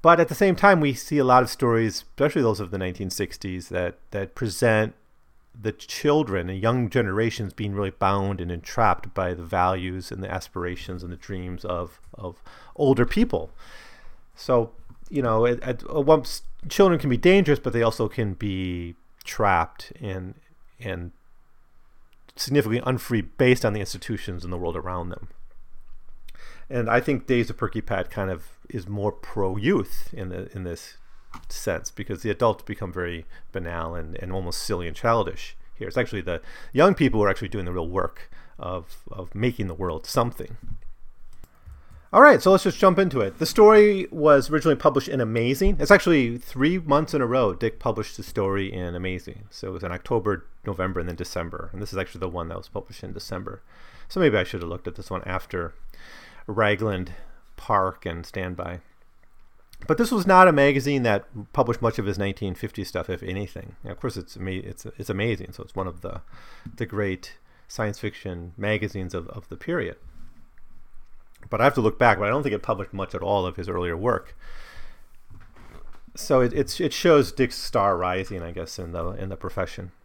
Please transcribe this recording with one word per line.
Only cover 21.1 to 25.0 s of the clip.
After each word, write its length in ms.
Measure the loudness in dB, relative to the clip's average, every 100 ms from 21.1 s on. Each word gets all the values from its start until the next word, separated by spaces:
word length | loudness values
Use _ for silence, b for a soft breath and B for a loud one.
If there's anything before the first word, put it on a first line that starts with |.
| -14 -20 -20 -20 -20 -20 -20 -20 -20 -20 -20 -20 -10
significantly 440 | 2 2 2 0 0
unfree 380 | -4 0 -2 -2 4
based 280 | 6 6 4
on 80 |
the 80 | 0
institutions 640 | -4 -8 -6 -6 -6 -8 -6
in 40 |
the 80 | -4
world 200 | -4 -4
around 320 | -6 -6